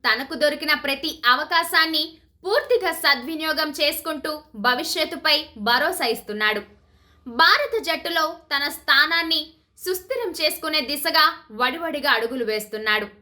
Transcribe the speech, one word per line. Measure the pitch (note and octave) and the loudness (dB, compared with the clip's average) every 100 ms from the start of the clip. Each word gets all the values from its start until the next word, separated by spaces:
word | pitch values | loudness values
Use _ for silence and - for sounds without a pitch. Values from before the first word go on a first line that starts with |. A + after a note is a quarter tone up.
| A#3+ | 2
తనకు | A3 C#4 | 0 -2
దొరికిన | D#4+ D4 D4 D#4 | 0 0 0 -2
ప్రతి | D4 C4 C#4 D#4+ - - | -2 0 -4 -6 0 2
అవకాశాన్ని | B3+ - A4+ - E4+ D#4+ D#4 D#4+ - _ _ F4+ | 2 2 0 2 2 2 0 -4 -10 _ _ 0
పూర్తిగా | A4+ D5 A#4+ F#4 | 0 2 2 2
సద్వినియోగం | E4 D#4 C4 B3 D#4+ D#4+ D4+ D4+ | 0 2 2 -2 -6 -2 -2 -2
చేసుకుంటూ | C#4 D4 D#4+ E4 D4+ D#4+ D4+ - | 0 -2 0 -6 -6 -6 -8 -12
భవిష్యత్తుపై | G#3+ A#3 B3 D#4+ F4 D#4+ E4 D#4 D4 D4+ A3 | -2 0 0 -2 -2 -2 -2 0 0 -2 -4
భరోసా | G#3 B3 D#4 F4 A#3+ | 0 2 2 0 -2
ఇస్తున్నాడు. | A3+ - G#3 G#3+ G#3 G3+ - _ _ _ _ B3+ | -2 -6 -2 0 0 -6 -20 _ _ _ _ -8
భారత | A#3 E4 B4+ D5 A4+ | 4 6 6 2 -2
జట్టులో | D4 D#4+ E4+ E4+ D#4 E4 _ C#4 | -2 -4 -2 0 -2 -4 _ -2
తన | D4 | -2
స్థానాన్ని | - - C#4 D#4 E4 E4 D#4 D#4 _ _ - | -4 2 4 4 2 0 -2 -4 _ _ -10
సుస్థిరం | F4+ F#4 - B4+ G#4 | -6 -6 -4 -4 -4
చేసుకునే | E4 D#4 - D#4+ D#4 | -2 -2 -2 -2 -2
దిశగా | C4+ C#4+ E4 D#4+ D#4 E4 _ | -2 -2 2 4 4 0 _
వడివడిగా | G#3+ B3 E4 E4 C#4+ C#4+ | -2 -2 -2 -6 -2 0
అడుగులు | A3+ A3+ C4 | 0 0 -4
వేస్తున్నాడు. | G#3+ G#3+ G#3 G#3+ A3 G#3+ G#3 - | -2 -4 -6 -6 0 0 -2 -12